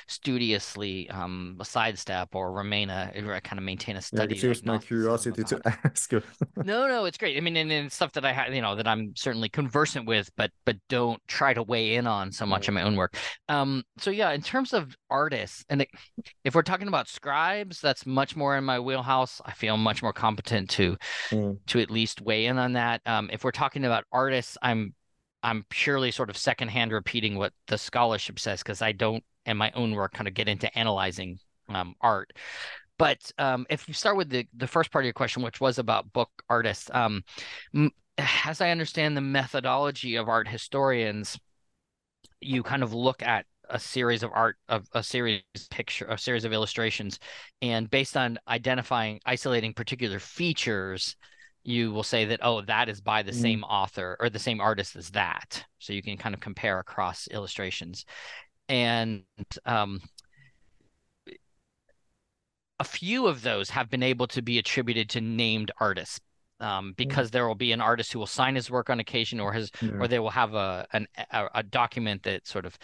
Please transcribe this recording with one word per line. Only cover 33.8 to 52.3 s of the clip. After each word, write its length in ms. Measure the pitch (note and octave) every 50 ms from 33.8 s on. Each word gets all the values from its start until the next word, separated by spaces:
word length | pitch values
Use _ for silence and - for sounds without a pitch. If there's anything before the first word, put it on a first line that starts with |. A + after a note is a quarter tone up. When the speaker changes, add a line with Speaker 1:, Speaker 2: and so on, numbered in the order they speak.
| - -
Speaker 1:
you 40 | D3+
start 220 | - - G#3 G3+
with 140 | G3 E3+ C#3+
the, 180 | C3 B2 A2+ - -
the 120 | A#2 C3
first 220 | - - - - -
part 140 | - D3+ C3+
of 20 |
your 80 | A#2+ A2
question, 300 | - C3 A#2 - B2+ B2
which 160 | A2+ - -
was 200 | C3+ C3 A#2+ C3+
about 340 | A#2+ A2 A2 G2+ F#2+ G2+ _
book 180 | B2+ A#2 - _ - - -
artists, 400 | A#2 A#2 A2+ A2 G2+ - - - -
um, 320 | B2+ A#2 A2 G#2 G2 - - - - - - - - - - -
m-, 160 | C#3+ D3+ D3 - _ _ _ _ - D3 - - - -
as 160 | D3 D#3 -
I 80 | F#3+ E3+
understand 480 | E3+ E3 D#3+ - - E3 D3+ D3+ D3
the 40 | C#3
methodology 920 | C#3 C3+ C3+ C#3 C3+ B2+ - C3+ B2 B2+ B2+ C#3 C#3+ C#3+ C#3 - - B2 A2+
of 140 | A#2 A2 A2+
art 180 | A2+ A2+ G#2+
historians, 920 | G#2 A#2+ A2 - - - C#3 C#3 C3+ B2+ A#2+ A2 G#2+ G#2 G#2+ G2+ - - - - _ _ _ _ _ _ _ _ _ _ _ _ _ _ _ - - _ _
you 240 | - C#3 C3 B2+ A#2
kind 180 | - C3+ C#3
of 120 | B2+ A2 A2
look 280 | A#2 B2 C3 B2+ -
at 240 | A2 A#2+ A#2 G2 - - _ _ - -
a 100 | B2+ A#2+
series 440 | - - - C3 B2 A#2+ A#2 A2 A2+
of 80 | A2+ -
art, 240 | A2 A2+ A2 - - _ -
of 180 | A2+ A2 G2 - -
a 100 | A#2 A2
series 380 | - - B2 A#2+ A#2 G#2+ G2 - _ - - - -
picture, 360 | - - A2+ - - - G2
a 120 | E2 A2+
series 280 | G#2 - C3 B2 A2+ G#2+
of 80 | A2+ A2+
illustrations, 680 | G#2+ A2 - - A#2+ A2+ A2 - - G#2+ G2 - - - - - - - - _ _
and 280 | C3 A#2+ A2+ A2+ A2+ G#2+
based 260 | - C3+ C3+ - -
on 240 | C#3+ B2+ A#2+ A#2 A2 -
identifying, 720 | - A#2 A#2 A#2 C3 B2+ B2+ A#2+ - B2+ A#2 A2 G#2+ G#2+ - -
isolating 480 | B2+ B2+ - - C#3 B2 A#2 A2 A2 G#2+
particular 460 | - A2+ - C3+ A#2+ A#2+ G#2+ F#2+ G#2+
features, 960 | - - - - E3+ F3 - - - B2+ G#2+ G2 F#2+ F#2+ F#2+ F#2+ - - - - - - - - - - _ _ _
you 280 | B2 A#2+ A#2+ A#2 A2 G#2
will 100 | G#2+ G#2+
say 220 | - - A2+ A2
that, 160 | G#2